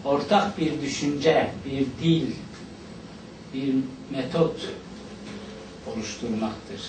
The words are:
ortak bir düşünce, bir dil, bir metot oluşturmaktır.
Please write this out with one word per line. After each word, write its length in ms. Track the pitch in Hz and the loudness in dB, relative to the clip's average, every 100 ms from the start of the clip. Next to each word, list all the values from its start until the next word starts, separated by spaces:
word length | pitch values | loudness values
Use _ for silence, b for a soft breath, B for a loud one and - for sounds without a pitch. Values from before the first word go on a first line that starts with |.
ortak 540 | 139 143 - 202 202 185 | 4 2 6 4 4 2
bir 240 | 151 143 | 0 2
düşünce, 680 | 139 - 143 143 160 135 107 - 135 | -2 0 0 4 6 6 4 -2 -4
bir 200 | 135 123 113 | 0 0 4
dil, 240 | 165 160 120 - - - - - - - - - - - - | 6 6 4 -4 -10 -14 -14 -14 -14 -14 -14 -16 -16 -16 -10
bir 200 | 135 - 131 127 - - | -4 2 2 2 -6 -6
metot 460 | 139 127 165 160 - - - - - - - - - - - - - - | -4 0 4 4 4 -8 -8 -12 -14 -14 -12 -12 -12 -12 -12 -14 -12 -8
oluşturmaktır. 960 | 113 104 - 120 110 110 - - - | -6 -6 -6 -2 0 0 -4 -10 -10